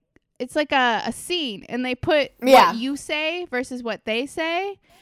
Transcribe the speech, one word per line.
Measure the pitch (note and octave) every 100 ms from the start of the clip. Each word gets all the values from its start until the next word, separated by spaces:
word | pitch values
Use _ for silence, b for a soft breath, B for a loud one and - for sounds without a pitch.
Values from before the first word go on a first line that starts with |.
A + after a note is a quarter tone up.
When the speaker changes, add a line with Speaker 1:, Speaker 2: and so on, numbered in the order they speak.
| _ _ _ -
Speaker 1:
it's | B3+ D#4
like | D4
a, | C#4 B3 G#3+ -
a |
scene, | - - F4 C#4 G3 -
and | A#3+ B3+
they | B3
put | D#4 D4+ - -
Speaker 2:
Yeah. | B3+ C4 C#4
Speaker 1:
what | A#3
you | C4 C#4+
say | - D4+ D#4 F4 F4
versus | B3 B3+ B3
what | A#3 G3+ -
they | A3+ C#4
say. | - D#4+ E4+ G4 G4 b b